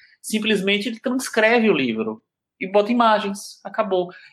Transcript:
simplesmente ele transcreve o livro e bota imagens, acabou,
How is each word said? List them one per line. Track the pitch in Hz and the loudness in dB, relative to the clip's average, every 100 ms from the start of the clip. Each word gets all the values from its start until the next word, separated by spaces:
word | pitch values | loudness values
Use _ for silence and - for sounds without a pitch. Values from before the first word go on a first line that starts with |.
| - _ | -20 _
simplesmente | - 214 214 196 196 202 233 | -6 -4 0 0 0 0 -2
ele | 226 | -6
transcreve | 247 254 - 233 220 240 220 | -4 -4 -2 2 4 4 4
o | |
livro | 156 127 110 110 110 _ _ _ - | 2 0 -2 -4 -8 _ _ _ -12
e | 185 | -2
bota | 202 208 | 0 2
imagens, | 240 233 214 202 202 - - | 4 4 4 0 -8 -12 -16
acabou, | 190 - 202 185 180 - - | -10 -6 -2 -2 -2 -8 -18